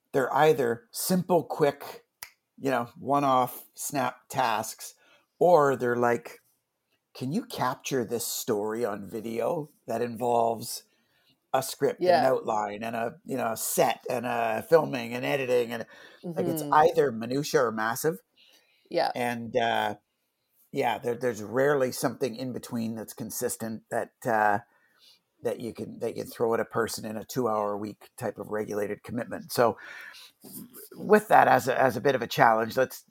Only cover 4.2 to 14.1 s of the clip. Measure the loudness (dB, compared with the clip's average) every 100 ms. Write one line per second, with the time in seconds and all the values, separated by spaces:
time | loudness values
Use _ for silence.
4.2 | _ 0 0 0 -4 -8 -16 -18 _ _
5.2 | _ _ 6 8 6 2 0 2 2 2
6.2 | -4 -20 _ _ _ _ _ _ _ -10
7.2 | -4 -4 -6 -4 -4 -4 -4 -2 -2 -4
8.2 | -4 -6 -2 0 0 -2 -2 -4 -8 -10
9.2 | -6 -4 -2 -2 -6 _ -6 -4 -4 -2
10.2 | 0 2 2 0 -6 -10 -14 _ _ _
11.2 | _ _ _ -2 -2 -2 -2 2 4 4
12.2 | 4 2 0 -2 -2 -6 -6 -4 -6 -8
13.2 | -8 -4 -4 -4 -4 0 0 0 -4